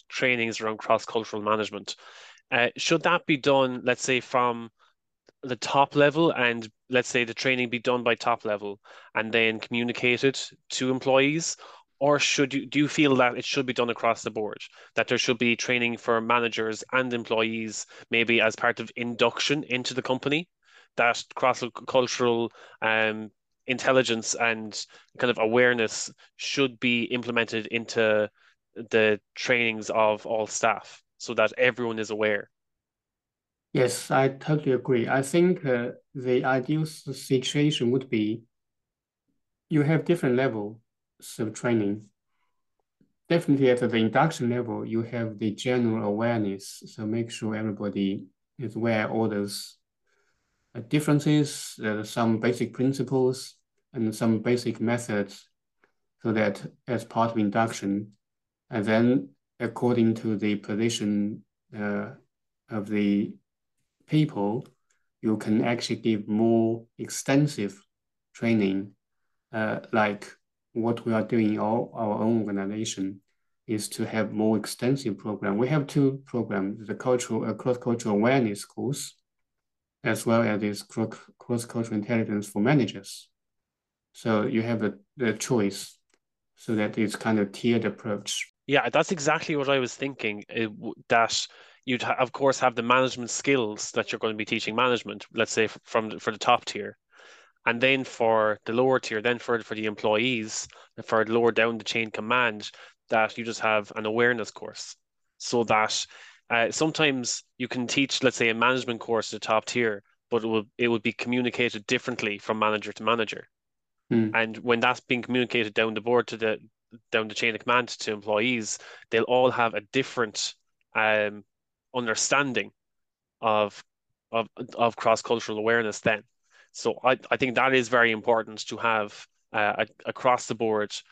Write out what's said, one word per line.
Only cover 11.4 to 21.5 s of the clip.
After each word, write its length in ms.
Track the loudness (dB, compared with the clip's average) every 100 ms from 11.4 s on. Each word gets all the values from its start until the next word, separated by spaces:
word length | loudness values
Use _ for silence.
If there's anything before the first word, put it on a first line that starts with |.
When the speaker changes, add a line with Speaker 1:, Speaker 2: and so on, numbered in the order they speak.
| -6 -8 -14 -20 _ _
Speaker 1:
Or 200 | 2 2
should 340 | 2 2 0
you, 120 | 0 -2
do 120 | 0
you 100 | 0
feel 280 | 2 4 6
that 220 | 4 2
it 80 | -4
should 200 | -4 -2
be 80 |
done 160 | -2 -2
across 320 | 0 0 0
the 80 | -4
board, 280 | -6 -6 -8 -16 -20 -8 -2
that 120 | 0
there 100 | 2
should 200 | 2 2
be 180 | 2 0
training 420 | 0 0 0 -4
for 220 | 0 0
managers 640 | 2 2 2 -2 -4 -6 -4
and 220 | -2 0
employees, 720 | -4 -2 0 0 -2 -8 -10 -14 -18 -2
maybe 300 | 0 2 4
as 140 | 2 2
part 240 | -2 -2
of 120 | -6 -8
induction 680 | -8 2 0 2 -2 -2
into 300 | -2 -4 -4
the 80 | -6
company, 480 | -4 -4 -2 -2 -4 _ _ -20 _ 0
that 260 | 2 2 -6 -2
cross-cultural, 1160 | 0